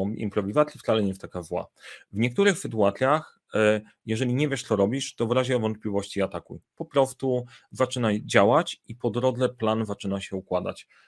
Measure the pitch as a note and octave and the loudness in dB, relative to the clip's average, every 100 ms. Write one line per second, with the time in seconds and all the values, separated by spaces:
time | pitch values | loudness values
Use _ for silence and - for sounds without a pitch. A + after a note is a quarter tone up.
0 | G2 A2+ G#2 G#2 G2 C#3+ D3+ - - A2+ | -2 -4 -4 -2 0 0 0 -2 0 0
1 | G2 F#2+ F2+ F2+ E2 F2 - _ - - | 0 -4 -8 -10 -6 -6 -8 _ -20 -20
2 | _ G2+ A#2+ B2 G3+ F#3 C3 A2+ G2+ G2 | _ -2 0 2 2 0 -2 2 2 2
3 | C3 D#3 - _ _ G#2+ G#2+ G#2+ G#2+ _ | 2 0 -2 _ _ 2 4 2 -2 _
4 | - A2 B2 B2+ D3 C3+ - G2+ G2+ C3+ | -6 -2 0 0 0 -2 0 2 2 0
5 | - - A2+ B2 B2+ B2 A2 G#2+ G#2+ G2+ | -6 -4 0 0 2 0 0 -4 -4 -4
6 | G2 G2 F#2+ F2 - E2 - - - C#3+ | -4 -2 -4 -4 -12 -16 -16 -14 -2 2
7 | C3 - C3+ B2 A#2+ - _ - B2+ B2+ | 2 0 -2 -2 -4 -16 _ -2 -2 0
8 | A2+ G#2 - A2+ G#2 C#3+ F3+ - - A#2+ | 0 0 2 4 6 6 2 -8 -16 -6
9 | B2 A#2 B2+ A#2+ B2 B2 G#2+ A2 G#2+ G2+ | -4 0 0 0 -2 0 0 0 -2 -6
10 | G2+ G2 - F#2+ - F2+ F#2 - - _ | -6 -6 -6 -8 -4 -4 -4 -10 -16 _